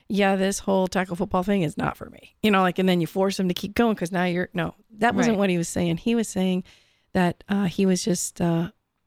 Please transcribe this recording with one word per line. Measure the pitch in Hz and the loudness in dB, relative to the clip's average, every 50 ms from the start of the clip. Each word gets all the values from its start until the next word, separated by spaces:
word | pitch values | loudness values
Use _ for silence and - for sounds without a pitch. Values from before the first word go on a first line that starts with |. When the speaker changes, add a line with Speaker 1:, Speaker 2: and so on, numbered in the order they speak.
| _ - | _ -4
Speaker 1:
"Yeah, | 220 196 202 196 196 | 0 2 2 2 2
this | 190 190 196 196 - | 2 0 -2 -2 -2
whole | - 202 190 190 185 | -2 0 2 2 2
tackle | 185 - 190 185 190 175 | 0 0 -2 -2 -2 -4
football | 170 190 - - 185 180 | -6 -4 -2 -2 -2 0
thing | 208 202 196 165 | 2 0 2 0
is | 151 - | -2 -2
not | - - - - | -2 -4 -4 -4
for | - - - | -6 -14 -18
me." | - - - - _ _ - | -18 -20 -20 -20 _ _ 2
You | 214 | 4
know, | 202 190 | 4 4
like, | 185 180 165 - | 4 2 2 2
and | 185 190 | 2 2
then | 180 175 | 2 2
you | 160 | 0
force | - - 196 190 196 190 - | -2 -2 -2 0 0 0 -2
him | 190 | -2
to | 180 180 | -2 -2
keep | - - 196 202 | -4 -6 -4 0
going | - 233 226 208 | 2 2 2 2
'cause | - 180 165 | -2 -4 -4
now | 196 175 180 | -2 -2 -2
you're, | 180 170 180 180 - - | 0 -2 -2 -4 -4 -4
no, | 180 165 - - _ _ _ 220 214 | -6 -6 -6 -8 _ _ _ -4 0
that | 220 240 214 | 0 0 2
wasn't | 247 240 233 220 | 2 2 2 2
Speaker 2:
Right. | 190 | 2
Speaker 1:
what | 202 190 | 2 0
he | 180 | 0
was | 170 165 - | 0 -2 -4
saying. | - 185 180 170 165 | -2 -2 -2 -2 -2
He | 165 - 233 233 | -2 -2 0 0
was | 233 214 | 0 -2
saying | - - 190 185 185 185 185 - - - _ _ _ _ _ _ _ - | -2 -2 -2 0 0 0 -2 -4 -8 -18 _ _ _ _ _ _ _ -2
that, | 190 180 175 - - - - | 0 0 0 -2 -4 -6 -4
uh, | 202 196 202 | -2 0 0
he | 175 - - 196 | -2 0 0 2
was | 190 185 180 - | 2 2 2 0
just, | 220 175 - - - - - | -2 -2 -2 -4 -8 -4 -2
uh, | 175 170 170 165 170 - - _ _ _ _ _ _ | 0 0 2 0 -2 -4 -8 _ _ _ _ _ _